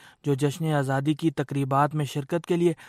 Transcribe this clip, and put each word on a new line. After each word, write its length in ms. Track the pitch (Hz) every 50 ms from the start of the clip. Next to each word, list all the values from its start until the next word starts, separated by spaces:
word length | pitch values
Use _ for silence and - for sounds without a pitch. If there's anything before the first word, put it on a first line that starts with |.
| - - - _ -
جو 100 | 143 139
جشن 400 | 131 147 143 135 - 160 156 151
آزادی 400 | 143 131 135 135 139 139 156 151
کی 180 | - 160 160
تقریبات 640 | 143 - 139 - 139 139 139 131 139 139 147 143 151
میں 100 | 151 143
شرکت 400 | 127 - 147 139 - 170 170 -
کے 100 | - 180
لیے 180 | 170 170 175 160 - -